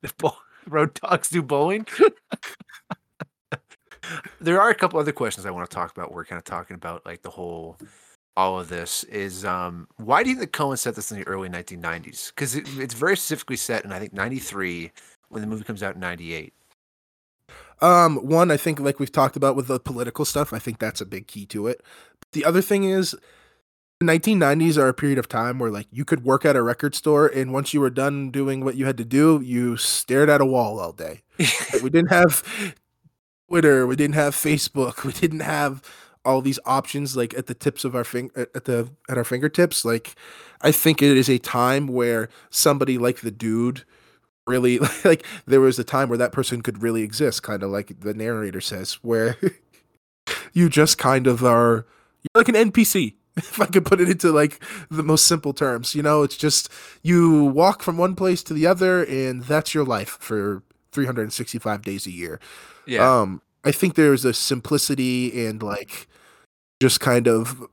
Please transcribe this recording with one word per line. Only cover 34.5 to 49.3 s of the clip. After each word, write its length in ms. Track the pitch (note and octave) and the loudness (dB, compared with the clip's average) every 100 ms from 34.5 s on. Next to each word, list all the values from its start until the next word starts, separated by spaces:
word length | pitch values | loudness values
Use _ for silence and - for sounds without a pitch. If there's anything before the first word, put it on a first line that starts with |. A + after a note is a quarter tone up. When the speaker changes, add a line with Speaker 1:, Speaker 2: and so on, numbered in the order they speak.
| D3+ - C#3+ B2 - | 0 -2 -2 -4 -4
Speaker 2:
we 80 | C#3 | -10
didn't 300 | A#2+ F3 D#3 | -2 -2 -2
have 400 | D3 D3+ D3 C3+ - - - _ | -4 -2 -2 -4 -16 -20 -20 _
all 180 | - C3+ | 0 0
these 180 | C3+ C3 - | 0 -4 -2
options, 520 | C3 C3+ C#3+ C#3+ C3 | -2 -2 -8 -6 -4
like, 160 | A#2 | -4
at 140 | B2 B2+ | -6 -10
the 60 | |
tips 300 | A#2+ - - | -4 -4 -4
of 120 | C3+ B2 | -6 -4
our 80 | |
fing-, 280 | A#2 B2 B2+ - | -4 -6 -8 -10
at, 140 | A#2+ | -10
at 120 | - - | -8 -4
the, 240 | A#2+ A#2+ - - | -4 -4 -10 -6
at 80 | B2+ | -4
our 60 | |
fingertips. 600 | A#2+ B2+ D3 D3 F3 - | -2 -2 -2 2 0 0
Like, 320 | - A#2 - - - - - _ | -2 -2 -4 -20 -20 -20 -20 _
I 100 | C#3+ | 2
think 300 | D3+ D#3+ D3 | 4 2 4
it 160 | C#3+ C3 | 6 6
is 120 | B2+ | 4
a 100 | B2+ | 0
time 480 | - B2 B2 C#3 C#3+ | 0 0 2 2 -2
where 420 | B2 A#2+ A#2 G#2+ _ _ | -2 0 -2 -4 _ _
somebody 460 | - D#3 C#3+ C3+ B2+ | 0 2 2 0 0
like 240 | A#2+ A#2+ | 0 -2
the 100 | A#2 | -8
dude 520 | G#2+ A2+ A2 A#2+ B2+ - _ _ _ _ _ - | -6 -2 0 -2 -4 -14 _ _ _ _ _ -2
really, 340 | B2+ B2 B2 | 2 2 4
<laughs> 240 | - - | 0 2
like, 220 | G3 E3 - - - | 2 2 0 -18 4
there 160 | C3+ | 6
was 180 | C3 B2+ | 6 4
a 40 | |
time 260 | A#2 C3+ C3+ | -2 -2 0
where 80 | A#2 | 0
that 140 | B2 | -2
person 300 | - B2+ A#2+ | -2 -4 -4
could 200 | A2+ G2 | -6 -4
really 200 | A2+ A2+ | -2 -2
exist, 420 | G#2+ A2 D3 - | -4 -2 -2 -2
kinda 240 | - G#2 G2 | -8 -8 -4
like 320 | G2 G2+ F#2+ | -6 -8 -12
the 120 | G2 | -10
narrator 480 | G#2 A2 A2+ G#2+ F#2 | -6 -6 -6 -6 -8
says, 340 | - G2 F#2 - | -8 -10 -10 -10
where 340 | A#2 A2+ A2+ | -2 0 0